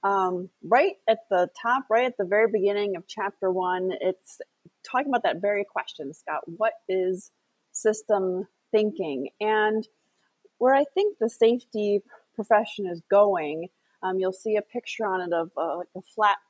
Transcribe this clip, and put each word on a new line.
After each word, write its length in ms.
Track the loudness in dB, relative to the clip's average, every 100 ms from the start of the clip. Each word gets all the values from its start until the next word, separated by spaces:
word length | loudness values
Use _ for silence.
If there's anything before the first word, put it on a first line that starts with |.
um, 460 | 2 2 0 -2 -8 _
right 320 | 2 4 4 0 0
at 100 | 0 2
the 180 | 0 0 -2
top, 240 | -2 -2 2
right 140 | 2
at 120 | 2 -2
the 60 |
very 260 | 0 2 2
beginning 460 | 2 0 0 -2 -4
of 100 | -8
chapter 460 | -8 -8 -2 -2
one, 380 | 0 -2 -2 -2 -2
it's 380 | -4 -4 -12 -16 -18 _ -20 _ -4
talking 180 | -4 0
about 140 | 0
that 180 | 0 -2
very 240 | -2 -2
question, 480 | -4 -6 -8 -10 -12
Scott, 280 | -12 -8 -8 -8
what 260 | -4 -4 -4 -4
is 420 | -2 -2 -4 -8 _ _ _ _
system 760 | -2 -2 -2 0 0 0 -4 -8 _ _
thinking? 560 | 0 0 -2 -6 -4 -8 _
And 460 | 0 2 2 0 -4 _ _ _ _ _ _ _
where 160 | 4
I 100 | 4 2
think 240 | 0 -2 0
the 100 | -4
safety 720 | 4 4 4 -4 -4 0 0 -2 -20 _
profession 520 | -12 2 2 2 -8 -8
is 160 | -8 2
going, 580 | 4 6 2 -2 -6 -10 _ _ _
um, 160 | -4 -2
you'll 140 | -2
see 240 | -4 -2 -2
a 60 |
picture 420 | -2 -12 -10 -6
on 160 | -4 -2
it 120 | -2
of, 180 | -2 -2 -4
uh, 220 | -4 -4
like, 100 | -8 -14
a 60 | -14
flat 240 | 0 2 2